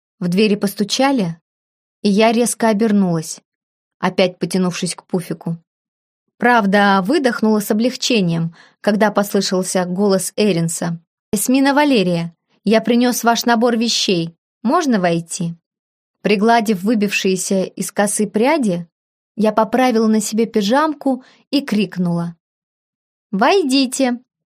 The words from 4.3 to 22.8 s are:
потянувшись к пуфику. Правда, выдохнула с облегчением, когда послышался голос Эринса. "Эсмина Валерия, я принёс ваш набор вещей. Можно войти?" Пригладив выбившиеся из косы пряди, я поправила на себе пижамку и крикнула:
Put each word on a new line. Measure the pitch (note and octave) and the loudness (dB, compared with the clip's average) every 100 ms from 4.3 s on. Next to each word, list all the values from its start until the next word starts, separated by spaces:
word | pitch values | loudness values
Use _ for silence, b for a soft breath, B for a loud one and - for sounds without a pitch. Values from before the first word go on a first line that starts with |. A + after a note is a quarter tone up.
| - | 0
потянувшись | F3 F#3+ F3+ E3+ F3 | -4 -2 -2 -2 -8
к | - | -8
пуфику. | - F3+ - E3+ E3+ E3+ _ _ _ _ _ _ _ - | -6 -6 -6 -10 -8 -10 _ _ _ _ _ _ _ -2
Правда, | A#3+ A#3+ G3 G3+ G3+ G3 | 2 2 2 2 4 2
выдохнула | F#3 E4 B3+ A3+ A3 G#3+ | 2 0 0 0 0 0
с | G#3 | 0
облегчением, | G#3+ B3 B3+ - A#3 F3 E3 E3 B B B | 0 -2 -2 -2 0 0 -2 -4 B B B
когда | - G3+ G#3 | -2 0 2
послышался | G#3 G3 G3+ F#3+ F#3 F3+ F#3 F3+ | 0 0 -2 0 -2 -2 -2 -2
голос | F3+ G#3 F#3+ - - | 0 0 0 -2 -2
Эринса. | G#3 E3+ E3 - E3+ E3+ _ _ - | 0 0 -2 -4 -6 -8 _ _ -6
"Эсмина | G#3+ - C4 C#4 | -4 0 2 2
Валерия, | C#4 D4 A#3+ F3+ E3+ E3+ _ _ _ | 2 2 2 2 -2 -4 _ _ _
я | G3+ A3 | 0 0
принёс | A3 A#3+ B3 A#3+ | 2 2 2 2
ваш | A#3 A#3 A#3+ | 0 0 0
набор | A#3 B3 A3+ | 2 2 0
вещей. | A#3 - - F3 E3 _ _ _ | 0 -2 0 -2 -2 _ _ _
Можно | A3+ E4+ D4+ G#3+ | -2 0 2 0
войти?" | F3 E3+ E3+ - E3+ E3+ _ _ _ _ _ _ | 2 0 -4 -8 -6 -8 _ _ _ _ _ _
Пригладив | F#3+ G#3 A3 A#3 A3+ F#3+ | -2 2 4 2 2 -2
выбившиеся | G3 A#3 G3+ - G3 F#3 - G3 | 0 0 0 0 0 -2 0 -2
из | F3+ - F#3 | -2 -6 -8
косы | - G3+ - G#3 | -2 -2 0 -2
пряди, | G#3 B3 D#4+ A3 F3 E3+ _ _ _ _ - | 0 0 2 0 -2 -6 _ _ _ _ -2
я | G#3+ | 0
поправила | G#3 G#3+ A#3+ B3+ A3+ A3 | 0 0 0 2 2 2
на | A3 | 0
себе | G#3+ G#3+ | 0 -2
пижамку | A3 A3 G3 C4 D#4 C#4+ C#4 B3+ B B B | -2 0 0 0 0 -2 -4 -4 B B B
и | C#4+ | -4
крикнула: | C#4 G#3 F3 F3+ F3 E3+ E3+ E3 _ _ _ _ | -2 -2 -2 -2 -4 -2 -6 -10 _ _ _ _